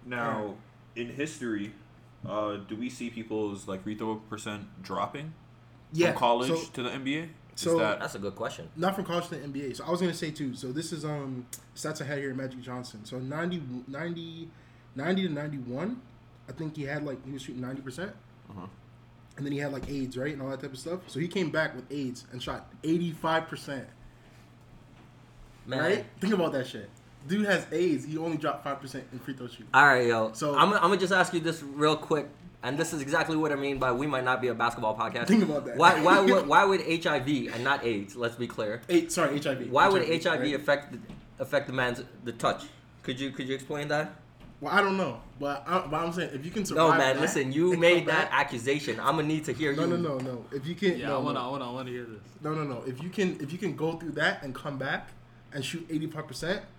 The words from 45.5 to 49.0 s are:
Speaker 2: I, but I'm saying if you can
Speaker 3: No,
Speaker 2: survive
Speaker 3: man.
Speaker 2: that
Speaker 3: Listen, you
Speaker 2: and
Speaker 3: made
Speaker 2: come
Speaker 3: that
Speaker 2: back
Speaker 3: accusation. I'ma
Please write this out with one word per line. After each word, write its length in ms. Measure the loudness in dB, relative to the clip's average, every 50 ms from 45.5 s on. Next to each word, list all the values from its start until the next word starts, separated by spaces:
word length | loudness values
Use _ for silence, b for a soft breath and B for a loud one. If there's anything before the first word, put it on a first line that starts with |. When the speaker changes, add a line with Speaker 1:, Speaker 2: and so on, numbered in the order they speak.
| -4 -6 -4 -2
Speaker 2:
I, 200 | -2 -2 -2 -2
but 80 | -4 -2
I'm 160 | -2 -2 -2
saying 180 | -4 -6 -4 -6
if 100 | -8 -10
you 80 | -6
can 100 | -6 -4 -4
Speaker 3:
No, 40 | -2
Speaker 2:
survive 280 | 2 4 6 6 6 6
Speaker 3:
man. 180 | 6 4 4
Speaker 2:
that 60 | 2
Speaker 3:
Listen, 300 | 2 0 2 0 0 0
you 200 | 2 4 4 4 4
Speaker 2:
and 80 | 8
Speaker 3:
made 160 | 8 8 8 8
Speaker 2:
come 60 | 6 4 2
Speaker 3:
that 160 | 2 2 2
Speaker 2:
back 80 | 2 2 2
Speaker 3:
accusation. 540 | 2 0 -4 0 2 0 0 2 -2 -4
I'ma 220 | 0